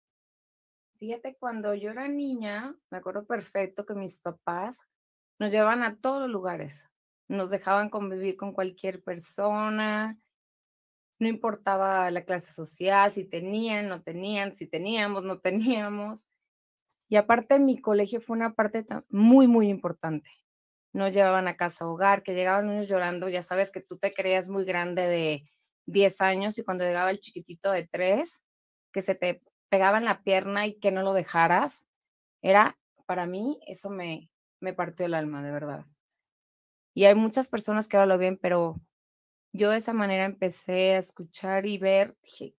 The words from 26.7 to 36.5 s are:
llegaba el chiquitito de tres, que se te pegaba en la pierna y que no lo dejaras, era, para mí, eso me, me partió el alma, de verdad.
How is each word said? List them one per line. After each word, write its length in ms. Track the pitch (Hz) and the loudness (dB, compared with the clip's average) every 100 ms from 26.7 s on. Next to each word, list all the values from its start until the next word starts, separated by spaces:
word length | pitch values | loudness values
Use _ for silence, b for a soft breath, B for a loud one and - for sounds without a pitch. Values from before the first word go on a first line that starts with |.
| 180 180 | -4 -2
llegaba 260 | 175 185 | 0 -2
el 80 | 202 | -4
chiquitito 500 | - 175 170 170 196 | -8 -16 -16 -6 -2
de 160 | 185 165 | -2 -4
tres, 520 | 170 185 208 339 - _ _ _ _ _ | -4 0 0 -2 -10 _ _ _ _ _
que 80 | - | -6
se 120 | 190 185 | -4 -2
te 280 | 180 180 _ _ _ | -4 -6 _ _ _
pegaba 280 | 196 190 214 | 2 4 4
en 60 | 233 | 2
la 180 | 190 | -2
pierna 440 | - 190 190 202 214 | 0 0 0 -2 -4
y 120 | 208 | -2
que 120 | 202 | -2
no 120 | 190 | 0
lo 100 | 196 | 0
dejaras, 720 | 190 160 170 165 180 277 - - _ _ _ _ _ | -2 0 2 4 4 0 -4 -18 _ _ _ _ _
era, 360 | - 202 214 - _ _ - | 4 6 6 0 _ _ -8
para 200 | 180 175 | -4 -4
mí, 320 | 185 240 302 - | -4 -6 -8 -10
eso 220 | 175 196 | -14 -10
me, 400 | 196 170 160 165 _ _ _ | -10 -8 -10 -14 _ _ _
me 120 | 185 | -8
partió 320 | 185 175 165 175 | -6 -6 -4 -4
el 80 | 165 | -2
alma, 280 | 151 143 | -4 -6
de 80 | 143 | -8
verdad. 340 | 147 147 143 143 _ _ _ _ _ _ | -8 -8 -10 -12 _ _ _ _ _ _